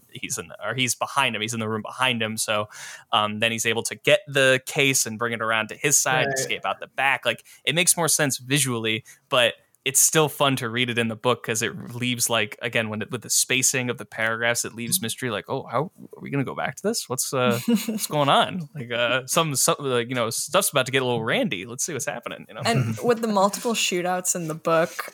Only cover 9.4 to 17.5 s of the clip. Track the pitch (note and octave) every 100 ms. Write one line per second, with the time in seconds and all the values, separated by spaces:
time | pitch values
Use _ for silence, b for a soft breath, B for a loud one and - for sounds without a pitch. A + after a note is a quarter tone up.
9.4 | A#2 - _ _ C3+ C3+ - D#3+ D3 -
10.4 | C#3 C3 A#2+ A#2 B2 A#2+ A2+ A2 B2 A#2
11.4 | - A2+ A2+ - - A#2+ B2 A#2+ A#2 A2+
12.4 | G#2+ - A#2+ A#2+ A2 G#2+ G#2 A#2+ - -
13.4 | - B2+ B2+ C3 B2 A#2 A2+ - A2 A2+
14.4 | A#2 A#2 - A2 A#2 F#2+ A2+ - B2+ G2+
15.4 | - C3 - A#2+ E3+ - - - - C#3
16.4 | G2 D2 - - G3 A#3 - B2+ - C3+
17.4 | B2